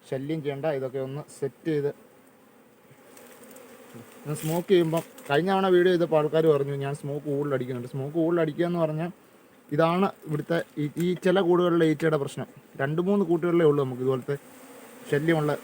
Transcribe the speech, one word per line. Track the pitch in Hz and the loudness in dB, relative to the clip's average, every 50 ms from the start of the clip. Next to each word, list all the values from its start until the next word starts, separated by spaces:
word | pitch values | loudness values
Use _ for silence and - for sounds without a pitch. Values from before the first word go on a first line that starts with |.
| _ - | _ -8
ശല്യം | 139 131 135 143 160 160 135 | -8 -6 -4 -6 -6 -4 -4
ചെയ്യണ്ട, | 143 139 139 147 160 147 131 | -6 -6 -4 -4 -4 -2 -2
ഇതൊക്കെ | 135 127 123 135 131 | -6 -6 -6 -6 -8
ഒന്ന് | 131 135 147 - - - - | -6 -8 -12 -12 -14 -10 -8
സെറ്റ് | 143 135 - _ - 165 | -8 -8 -8 _ -6 -4
ചെയ്ത്. | 156 147 139 143 - - - - - - _ _ _ _ _ _ _ - _ _ _ _ _ _ - - - - - - - - - - - - - - - - - - - - - 117 117 - - - - | -2 -2 -2 -4 -6 -8 -20 -20 -20 -20 _ _ _ _ _ _ _ -20 _ _ _ _ _ _ -20 -20 -20 -20 -20 -20 -20 -20 -20 -20 -20 -20 -20 -20 -20 -20 -20 -20 -20 -20 -20 -20 -20 -20 -20 -16 -10
ഒന്ന് | 143 151 151 | -10 -10 -6
സ്മോക്ക് | 160 156 165 175 175 - | -4 -2 -2 -2 4 4
ചെയ്യുമ്പം, | 196 175 170 160 160 165 - - - - - - | 6 6 6 4 0 -2 -4 -6 -18 -18 -4 0
കഴിഞ്ഞ | 139 151 170 190 190 | 2 2 2 2 2
തവണ | 190 190 190 180 | 2 4 4 4
വീഡിയോ | 175 175 185 180 | 6 6 4 4
ചെയ്തപ്പോൾ | 165 170 151 160 156 | 2 2 2 2 2
ആൾക്കാർ | 147 151 147 160 160 160 147 | 2 2 2 4 4 4 4
പറഞ്ഞു | 139 139 139 143 139 139 | 4 2 -2 -4 -4 -4
ഞാൻ | 139 143 147 | -6 -6 -6
സ്മോക്ക് | - 143 143 147 143 151 143 | -8 -8 -8 -6 -4 -4 -4
കൂടുതൽ | 139 147 147 135 | -2 -2 -2 -2
അടിക്കുന്നുണ്ട്. | 127 123 127 131 120 120 123 - | -4 -4 -4 -6 -8 -8 -8 -8
സ്മോക്ക് | 135 131 143 156 170 | -8 -8 -4 -2 -2
കൂടുതൽ | 160 165 175 170 165 | 0 0 0 0 0
അടിക്കുക | 156 143 156 170 175 | -2 -2 -2 -2 -2
എന്ന് | 175 170 165 | 0 0 0
പറഞ്ഞാൽ | 156 156 156 165 175 - - - - - - _ _ - - _ - 147 | 0 -2 -4 -6 -8 -10 -14 -20 -20 -20 -20 _ _ -20 -20 _ -4 0
ഇതാണ് | 147 165 165 170 180 196 - - - - | 2 2 4 4 2 0 0 -2 -8 -8
ഇവിടുത്തെ | 156 151 151 143 - 170 170 - - - - 147 | -6 -6 -6 -4 -2 -2 -2 -2 -6 -6 -6 -6
ഈ, | 147 - 151 170 | -6 -4 -2 -2
ഈ | 180 180 170 - | -2 -2 0 0
ചില | 185 180 196 190 | 2 2 2 4
കൂടുകളിലെ | 170 180 175 180 175 170 170 160 160 | 4 2 4 4 2 2 4 2 2
ഈച്ചയുടെ | 156 147 165 160 156 147 139 | 2 2 0 0 0 0 -2
പ്രശ്നം. | 143 - 139 123 - - - - - - - | -6 -8 -10 -12 -12 -14 -20 -20 -20 -6 -6
രണ്ട് | 139 139 156 165 180 | -4 -2 -2 -2 0
മൂന്ന് | 190 202 202 196 160 | 0 2 0 2 2
കൂട്ടുകളിലേ | 175 165 160 175 165 175 170 151 | 0 0 0 2 2 4 4 4
ഉള്ളൂ | 143 143 139 | 4 4 0
നമുക്ക് | 131 127 123 127 | -2 -4 -2 -2
ഇതുപോലത്തെ | 131 131 127 123 - 143 139 - - - - - - - - - - - - - - | -2 -2 -2 -4 -6 -8 -8 -8 -20 -20 -20 -20 -20 -20 -20 -20 -20 -20 -20 -6 -4
ശല്യമുള്ള | 147 143 151 165 165 156 151 147 143 - | -2 0 2 2 2 2 2 0 -2 -4